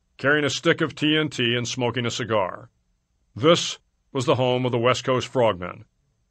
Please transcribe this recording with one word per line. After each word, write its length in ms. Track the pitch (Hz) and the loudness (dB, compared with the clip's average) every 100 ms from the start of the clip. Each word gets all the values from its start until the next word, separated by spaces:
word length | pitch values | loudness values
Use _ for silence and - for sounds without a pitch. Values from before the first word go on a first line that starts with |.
| _ - | _ -4
carrying 280 | 135 151 | 0 2
a 60 | 143 | 0
stick 300 | - 170 156 | 0 0 0
of 140 | 156 | -2
T 240 | - 151 156 | -2 0 0
N 100 | 151 | -2
T 260 | - 120 | -2 -2
and 140 | 123 120 | -2 -4
smoking 380 | - 120 120 120 | -2 -2 -2 -4
a 40 | |
cigar. 600 | - 113 110 92 - - _ _ _ _ _ _ | -4 -2 0 0 -6 -16 _ _ _ _ _ _
This 440 | 104 143 165 - - _ _ _ | 0 4 4 2 -8 _ _ _
was 140 | 135 131 | -4 0
the 80 | |
home 320 | 127 127 127 127 | 2 2 2 0
of 60 | |
the 60 | 123 | 2
West 260 | 120 123 | 2 0
Coast 220 | - 127 - | 0 -2 -2
Frogmen, 600 | 131 113 90 90 - - _ _ _ _ | 0 2 0 -8 -12 -20 _ _ _ _